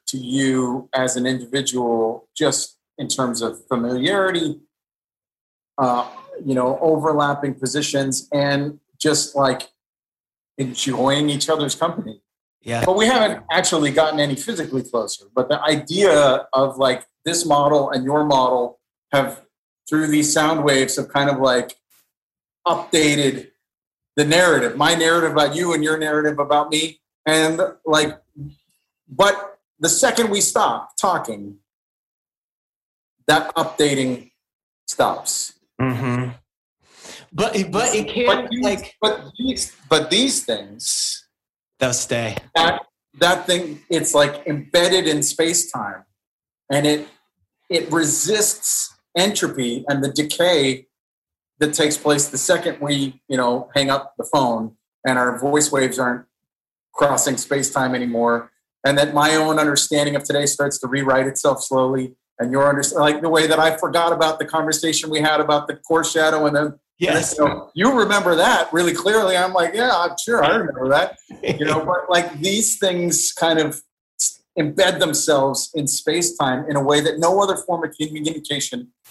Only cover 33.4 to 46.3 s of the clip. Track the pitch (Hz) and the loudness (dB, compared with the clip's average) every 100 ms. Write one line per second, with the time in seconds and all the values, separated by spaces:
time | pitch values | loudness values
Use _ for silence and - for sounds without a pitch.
33.4 | - 165 151 - 147 135 127 123 - _ | 0 -2 -4 0 2 2 0 -4 -10 _
34.4 | _ _ _ _ - - 117 87 - - | _ _ _ _ -6 0 0 0 -4 -6
35.4 | - - _ - 131 123 127 120 127 120 | -8 -12 _ -4 -2 -2 -2 -2 -4 -10
36.4 | _ _ _ _ _ - - - - 156 | _ _ _ _ _ -20 -20 -20 -10 -4
37.4 | 226 196 175 208 240 214 - - 240 247 | -2 0 -2 -2 0 -2 -2 -2 0 0
38.4 | - 240 254 - - - - - - - | -2 -2 -2 -2 -6 -4 -2 -2 -8 -6
39.4 | 262 - - - - 156 151 196 269 - | -6 -4 -8 -12 0 0 2 0 0 -2
40.4 | - 107 101 107 - - - - - _ | -4 -6 -8 -10 -6 -4 -4 -8 -14 _
41.4 | _ _ _ _ 131 113 - 117 113 98 | _ _ _ _ -2 -2 -4 -4 -4 -8
42.4 | - 160 165 - - _ _ 139 175 180 | -4 0 2 0 -8 _ _ 0 2 2
43.4 | 180 175 170 147 - 160 - 147 143 143 | 0 -2 -2 -12 -4 -2 2 2 2 0
44.4 | - 147 - 175 175 185 160 151 - - | -6 -6 0 2 4 2 2 0 -2 0
45.4 | 165 165 - 131 101 92 - _ _ | 0 0 -2 -6 -10 -12 -18 _ _